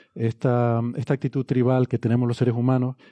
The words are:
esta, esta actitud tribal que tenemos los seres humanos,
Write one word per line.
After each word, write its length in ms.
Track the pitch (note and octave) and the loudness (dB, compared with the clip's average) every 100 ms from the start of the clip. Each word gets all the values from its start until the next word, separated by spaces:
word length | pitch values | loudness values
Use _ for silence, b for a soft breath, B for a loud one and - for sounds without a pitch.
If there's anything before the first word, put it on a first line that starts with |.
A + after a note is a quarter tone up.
| B - | B -6
esta, 640 | A#2 - C3+ B2 A#2+ A#2 A#2 C3+ | -4 -2 0 2 2 0 -2 -6
esta 180 | A#2+ | -2
actitud 320 | C#3 C3+ C3+ B2+ | -2 -2 -4 -2
tribal 420 | B2+ B2 C3 B2 | 0 2 2 0
que 120 | B2 | 0
tenemos 280 | A#2+ A#2+ B2 | 0 0 0
los 100 | A#2+ | 0
seres 180 | B2 A#2+ | 0 0
humanos, 400 | B2 C3 B2+ B2+ b | 2 2 0 -6 b